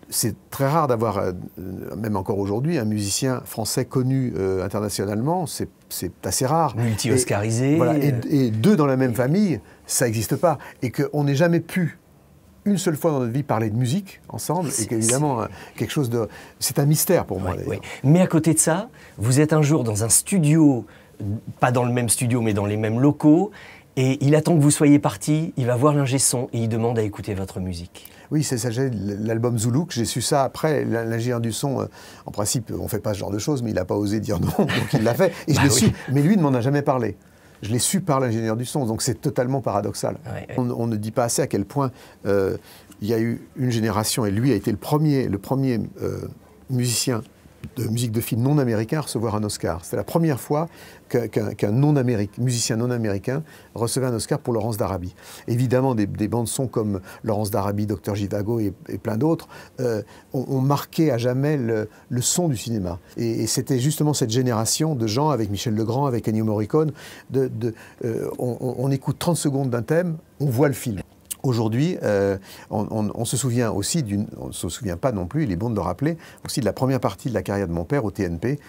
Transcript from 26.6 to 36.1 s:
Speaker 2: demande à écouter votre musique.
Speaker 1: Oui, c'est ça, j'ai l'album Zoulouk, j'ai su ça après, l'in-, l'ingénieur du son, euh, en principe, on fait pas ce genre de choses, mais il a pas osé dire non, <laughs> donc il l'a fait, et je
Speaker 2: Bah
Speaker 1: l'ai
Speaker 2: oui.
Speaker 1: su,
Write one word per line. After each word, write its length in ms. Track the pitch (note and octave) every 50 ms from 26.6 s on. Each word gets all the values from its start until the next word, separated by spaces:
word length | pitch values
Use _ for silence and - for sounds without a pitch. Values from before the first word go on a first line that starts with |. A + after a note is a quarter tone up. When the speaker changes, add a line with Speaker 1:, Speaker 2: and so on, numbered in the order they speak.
| A2+
Speaker 2:
demande 320 | A2 A#2 A2+ A2+ A#2 B2 A2+
à 20 |
écouter 320 | G#2+ G2+ G2+ - G2+ A2 G2
votre 280 | F#2+ F#2+ - - G2
musique. 500 | F#2 F#2 F2 E2+ F2 - - - - - - - - -
Speaker 1:
Oui, 140 | C#3+ D#3 C3+
c'est 140 | - C3
ça, 120 | A2+ A2+ B2
j'ai 220 | A2 B2 C3+ C3
l'album 640 | A#2 G2+ F#2+ G2+ G2+ G2 G#2+ A2+ A2+ A2+ A#2+ B2 A#2
Zoulouk, 340 | A2 G2 B2 A2+ D3+ F3 -
j'ai 140 | - A#2+ G#2+
su 160 | - - B2+
ça 220 | A2 - D3+ C#3 C3
après, 400 | - - - - D#3 D3 B2 A#2
l'in-, 220 | A#2 A2+ A2+ A2+
l'ingénieur 340 | A2+ A#2 A#2 A#2 B2 B2 A#2
du 140 | A#2 A2+ A2
son, 260 | - C#3+ C#3 B2+ A2
euh, 60 | G#2 G#2+ - - - - - - -
en 60 | -
principe, 400 | - G2+ G#2+ - - B2+ G#2+ - -
on 120 | F2 F#2 -
fait 100 | A#2 G#2
pas 140 | - A2 G2+
ce 60 | -
genre 120 | G2+ F#2+
de 80 | G2+ G#2+
choses, 240 | - D#3 D3 B2 A#2+
mais 80 | A2
il 80 | G2 F2+
a 60 | F#2
pas 100 | F2 G#2+
osé 240 | G2+ G#2 G2+ G#2+ A2
dire 200 | G2+ G#2+ G2+ E2+
non, 120 | - -
<laughs> 60 | - -
donc 340 | F#3 B2+ - A#2+ G#2+ - -
il 100 | A#2+ G#2+
l'a 120 | A#2 A#2
fait, 160 | - F#3+ F3 - - -
et 60 | - C#3
je 20 |
Speaker 2:
Bah 80 | G2 C#3
Speaker 1:
l'ai 60 | -
Speaker 2:
oui. 100 | A2 -
Speaker 1:
su, 120 | A3 F#3 - - - -